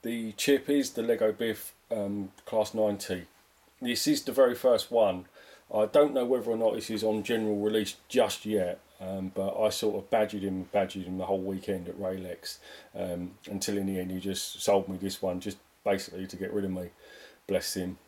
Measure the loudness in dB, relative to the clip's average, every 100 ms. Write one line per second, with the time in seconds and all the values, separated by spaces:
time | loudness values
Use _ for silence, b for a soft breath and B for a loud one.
0 | -4 -4 -6 -2 4 4 4 0 0 -2
1 | 0 4 2 2 -2 -4 -8 -18 _ -4
2 | -2 -2 -6 -10 -2 0 0 2 0 0
3 | -4 -6 -6 _ _ _ _ _ -2 0
4 | 2 2 0 4 4 6 4 4 4 4
5 | 4 2 -8 B B B B 0 4 6
6 | 6 4 2 2 2 2 2 2 -2 0
7 | 0 0 0 0 2 2 2 2 0 -6
8 | _ 2 2 2 -2 0 0 -4 _ _
9 | -8 -6 -6 -2 -2 2 0 2 0 -2
10 | 0 0 2 0 -4 -4 -2 0 0 -4
11 | -6 -6 -2 -2 -2 -6 -4 -4 -4 -6
12 | -4 -4 -8 -10 -12 -14 B B B -8
13 | -6 -4 -6 -10 -10 -6 -2 -2 -2 -2
14 | -4 -4 -4 -6 -6 -4 2 2 2 -6
15 | -6 -4 -4 -4 -6 -10 _ _ 0 0
16 | -2 -10 -10 -8 -4 -2 -2 -4 -6 _
17 | B B B B -2 -2 0 -4 -4 -8